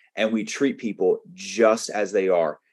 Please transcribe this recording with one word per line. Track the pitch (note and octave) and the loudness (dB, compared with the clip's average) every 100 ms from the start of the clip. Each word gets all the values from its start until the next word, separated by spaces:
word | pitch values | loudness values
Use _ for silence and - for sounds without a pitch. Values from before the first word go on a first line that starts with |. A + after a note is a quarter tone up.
| _ G2 | _ -4
And | A2 | -2
we | A2 G#2+ | 0 -4
treat | - C#3 - | -2 -2 -2
people | A2 - - - - | -8 -2 0 0 -4
just | F#2 G2 G2+ A2 A#2 - | -16 -10 2 4 4 -2
as | G#2 F#2+ | -4 -2
they | G2+ F#2 | 0 2
are, | F2 D#2+ - _ | 2 0 -4 _